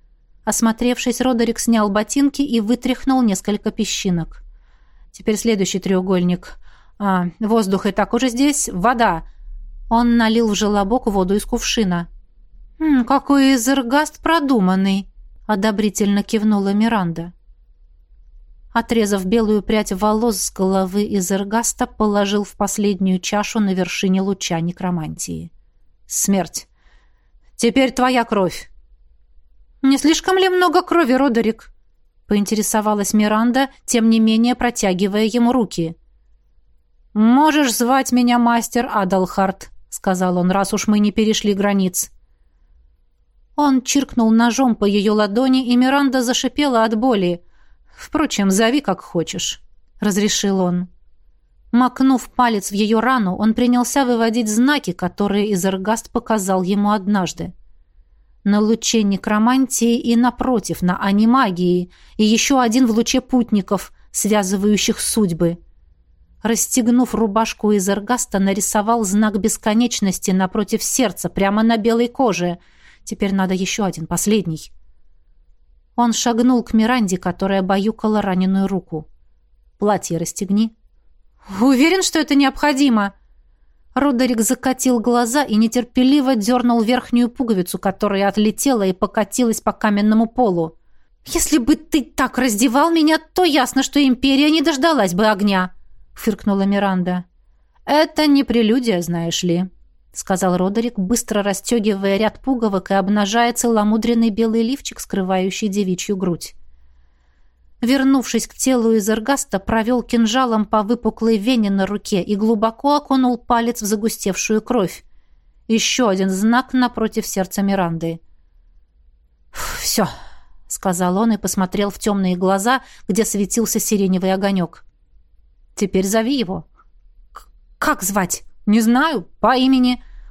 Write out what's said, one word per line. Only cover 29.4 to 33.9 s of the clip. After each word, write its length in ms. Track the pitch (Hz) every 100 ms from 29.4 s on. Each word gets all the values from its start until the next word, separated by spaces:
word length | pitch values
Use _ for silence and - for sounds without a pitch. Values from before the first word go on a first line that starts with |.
| - _ - _
«Не 160 | 269 277
слишком 400 | 294 311 - 370
ли 140 | 381
много 320 | 359 359 349
крови, 320 | 339 339 254
Родерик?» 580 | 262 277 226 214 - - - _ _ _ _ -
поинтересовалась 880 | 208 202 220 208 220 208 208 196
Миранда, 560 | 214 208 214 240 262 269 -
тем 240 | -